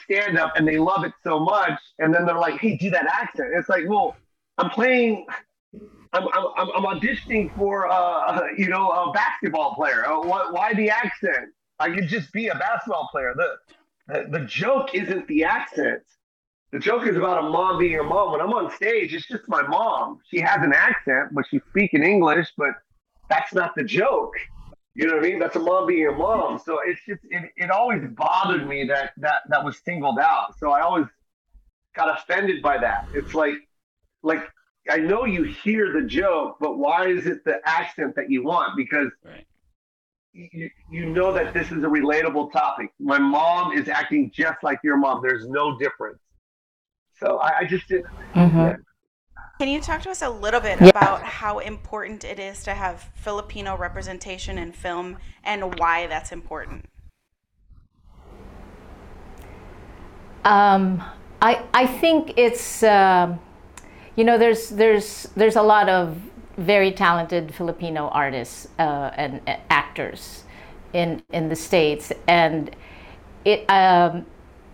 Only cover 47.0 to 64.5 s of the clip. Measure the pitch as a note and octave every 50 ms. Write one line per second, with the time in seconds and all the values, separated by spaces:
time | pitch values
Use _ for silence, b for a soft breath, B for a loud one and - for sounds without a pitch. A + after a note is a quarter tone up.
47 | _ _ _ - - - - - C#3+ D#3 D#3 D#3+ F3+ - F#3 F3+ - - F#3 F3+
48 | - - - - - - - F3 F3 E3+ D#3+ E3 E3 E3 - - - _ _ _
49 | _ _ _ _ _ _ - - - - - - C#4+ C4+ C#4+ D4+ - F4+ D#4+ D#4+
50 | - F#4+ F#4 - D#4 B3+ A#3 G#3 G3+ G#3+ A#3 A#3+ A3 G#3+ F#3 F3 F#3 - - G#3
51 | G3 G3 G3 - - - - - A3 G#3 G#3 G#3 - G#3+ G#3+ G#3+ - - A3 G#3
52 | G3 G#3 A3 G#3 - - G3+ G3+ F#3+ G3 G3 - - G#3 G3 G3+ G3 F#3 F3 F3
53 | - - - - - G#3+ G#3 G3+ G#3 - - G#3+ G3+ G3 F#3+ F3+ F3 F3 F3+ F#3+
54 | F#3 F#3 F#3 F3+ - G3+ F#3 F#3 - G3 F#3+ F3+ E3+ E3+ E3+ - - F3+ F3 F3
55 | F3+ F3+ F3+ b b b b b - - G#3+ G3+ F#3+ F#3 F3 E3+ E3+ E3+ E3 E3+
56 | F3 D#3+ D#3 D3+ - - F3 - - - D#3 D3+ G#2+ - - - - - _ -
57 | - - _ _ _ _ _ _ _ _ _ _ _ - - - - _ _ _
58 | _ - - - - - - - - - - - - - - - - - - -
59 | - - - - - - - - - - - - - - - - - - - -
60 | - - - - - - - - - G#3 G#3 G3+ G3+ G3+ G3 G3 F#3+ F#3 F#3 F3
61 | B B B - - - - - G#3+ A3+ A#3+ A#3+ - - - B3 C4 B3+ - -
62 | E4+ E4 D#4+ D#4 D#4 - - A#3+ B3 A3+ A#3+ - - - - - A3+ A3 G#3 G3
63 | F#3+ F#3+ F#3 F3+ F3+ F3 F3 E3+ - - - - - - - B B B B B
64 | B B B - A3+ A#3 A#3 A3 A#3 A#3